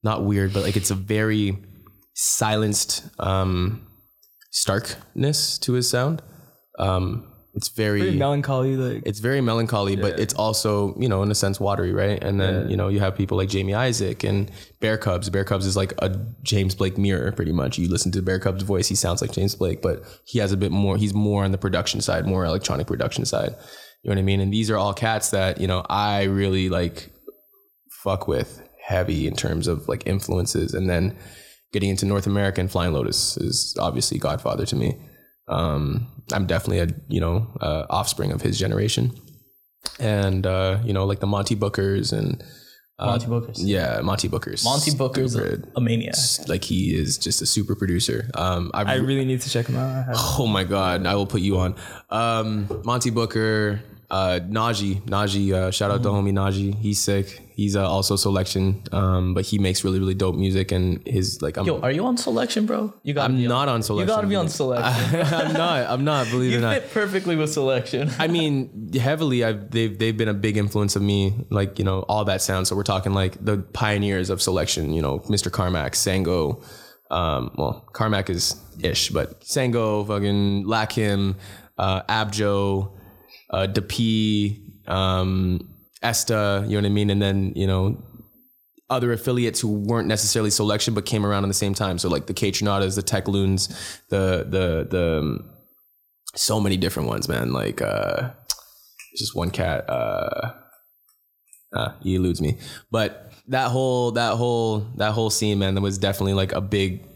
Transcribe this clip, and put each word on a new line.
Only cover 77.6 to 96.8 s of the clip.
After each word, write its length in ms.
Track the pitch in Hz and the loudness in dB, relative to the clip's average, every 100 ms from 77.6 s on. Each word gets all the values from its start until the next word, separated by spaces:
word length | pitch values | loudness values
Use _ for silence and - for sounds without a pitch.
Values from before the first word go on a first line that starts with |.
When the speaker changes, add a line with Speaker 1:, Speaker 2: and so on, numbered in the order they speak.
| 69 - - | -4 -4 -12
Speaker 1:
Carmack 380 | - 110 101 95 | -2 0 0 0
is 260 | 87 - - - - | -2 -2 -4 -12 -6
ish, 280 | 87 - - | -2 0 0
but 320 | - 65 - | -2 -4 -6
Sango, 640 | - - 127 117 110 104 104 | -6 -2 0 0 0 0 0
fucking 580 | 101 101 101 101 101 | 0 2 2 2 0
Lakim, 720 | 98 110 107 - 107 101 98 95 - - - - | 0 0 0 0 2 2 0 -2 -8 -20 -20 -2
uh, 240 | 95 95 | 0 0
Abjo, 880 | - 110 107 101 104 101 98 98 98 - - - _ - _ | 0 -2 0 0 0 2 0 0 -2 -8 -20 -20 _ -20 _
uh, 140 | - 95 | -2 0
Dapee, 1200 | 98 98 - 113 110 107 104 104 104 - - - | 0 -2 0 2 2 2 2 0 -2 -10 -20 -4
um, 800 | 92 95 92 92 95 92 90 - - _ - | 0 2 2 2 2 2 0 -4 -20 _ -4
Esta, 640 | 117 113 - 113 101 101 104 | -2 -2 0 2 2 0 0
you 60 | |
know 60 | 104 | 2
what 40 | 101 | 2
I 60 | |
mean? 180 | 104 104 | 2 2
And 100 | 101 | 2
then, 300 | 101 98 95 | 2 2 0
you 120 | - 98 | 0 0
know, 360 | 95 95 120 - - - _ _ _ _ _ _ | 2 2 -2 -8 -20 -20 _ _ _ _ _ _
other 220 | 131 120 | 0 0
affiliates 480 | 113 - 123 117 - | 0 0 0 0 0
who 80 | 113 104 104 | -2 -2 0
weren't 220 | 117 98 | 0 2
necessarily 420 | 107 107 117 107 | 0 2 0 2
Soulection 440 | - 107 104 - | 2 2 2 0
but 120 | 110 101 | -2 0
came 180 | 113 | 0
around 200 | 101 101 | 2 2
in 40 | 98 | 0
the 60 | |
same 200 | 95 101 | 0 0
time. 240 | 98 98 87 | 0 -2 0
So, 100 | 92 | 0
like, 180 | 78 - | -2 -2
the 80 | |
K 160 | 92 104 | -2 0
Tronadas, 440 | 95 104 98 95 95 | 0 0 2 2 0
the 60 | |
Tech 260 | 95 101 95 | 0 -2 0
Loons, 400 | 101 98 95 - - - - _ | 2 2 2 0 -6 -12 -14 _
the, 340 | 101 95 90 - | 0 2 0 0
the, 380 | 95 92 80 - | 0 2 0 0
the, 280 | 92 85 80 | 0 0 0
um, 280 | 76 55 - - _ _ _ _ _ _ - | 0 -4 -8 -20 _ _ _ _ _ _ -14
so 260 | - - 107 | -4 0 2
many 160 | 101 | 2
different 320 | 92 | 2